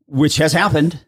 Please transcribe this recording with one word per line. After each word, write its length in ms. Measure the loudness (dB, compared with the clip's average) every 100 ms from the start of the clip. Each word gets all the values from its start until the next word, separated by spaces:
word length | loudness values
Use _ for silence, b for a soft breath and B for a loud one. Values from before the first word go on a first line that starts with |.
| -6
which 300 | 0 0 0
has 160 | 0
happened, 520 | 0 0 0 0 -4